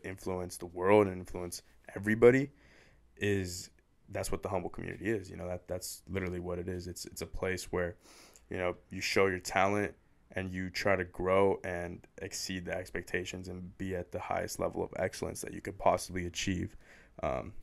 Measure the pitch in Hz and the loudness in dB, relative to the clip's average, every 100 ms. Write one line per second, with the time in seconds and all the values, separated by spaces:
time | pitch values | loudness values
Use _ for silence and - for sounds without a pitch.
0 | 92 92 101 92 90 - 87 90 92 107 | -6 -6 -4 -4 -4 -8 -10 -2 8 8
1 | 98 90 90 90 87 - - - - - | 8 2 -6 -6 -6 -8 -14 -20 -12 -4
2 | 104 110 120 131 139 - - - - _ | 0 10 10 10 2 -6 -20 -20 -20 _
3 | _ - 101 98 90 90 - _ _ _ | _ -2 0 2 0 -6 -12 _ _ _
4 | - 98 95 95 95 95 87 - 87 90 | -10 -6 -2 -2 -2 -2 -2 -6 -8 -4
5 | 98 110 95 90 90 90 - 90 - - | -2 -2 -4 -8 -6 -6 -6 -8 -6 -12
6 | - 95 90 90 87 87 90 90 90 90 | -6 -4 -2 -4 -4 -4 -4 -6 -6 -10
7 | - - 90 - 95 92 - 90 87 - | -12 -10 -8 -4 -2 -2 -2 -2 -2 -4
8 | - - - - - 92 90 90 - 95 | -18 -20 -20 -20 -10 -2 -2 -2 -8 -6
9 | - 107 98 90 - 95 98 104 101 - | 0 4 4 2 0 2 4 2 0 -4
10 | _ _ _ 92 95 92 92 - 104 92 | _ _ _ -6 -4 -4 -4 0 2 2
11 | 90 - 90 95 98 - 95 90 85 87 | 0 -2 2 6 6 4 -2 -4 -4 -8
12 | - - 95 - - 92 87 87 92 92 | -14 -12 -10 -8 -6 -6 -4 -6 -4 -6
13 | - 92 90 92 92 90 90 - 95 90 | -4 -4 -4 -8 -8 -10 -10 -8 -4 -4
14 | 90 90 - 92 90 - 90 90 87 - | -4 -8 -2 -2 -2 -2 -4 -2 -6 -2
15 | 92 - 85 85 - 85 - 92 92 90 | -4 -2 -6 -6 -8 -8 -10 2 4 4
16 | - 92 87 - - 90 90 - - - | 0 -6 -6 -4 -2 0 -2 -8 -20 -20
17 | - - 78 65 53 - | -20 -6 -2 -2 -4 -12